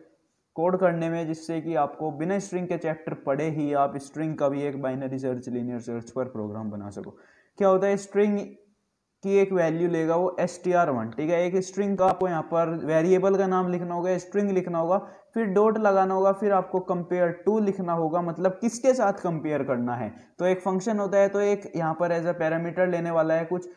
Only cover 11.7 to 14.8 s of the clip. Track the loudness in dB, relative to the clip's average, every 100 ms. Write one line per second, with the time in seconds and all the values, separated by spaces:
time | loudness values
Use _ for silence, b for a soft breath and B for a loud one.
11.7 | -4 -2 2 2 2 0 -2 -2 0 0
12.7 | -2 0 2 4 4 4 2 2 2 0
13.7 | -2 -4 -4 -2 -2 -2 -2 0 0 -2
14.7 | -2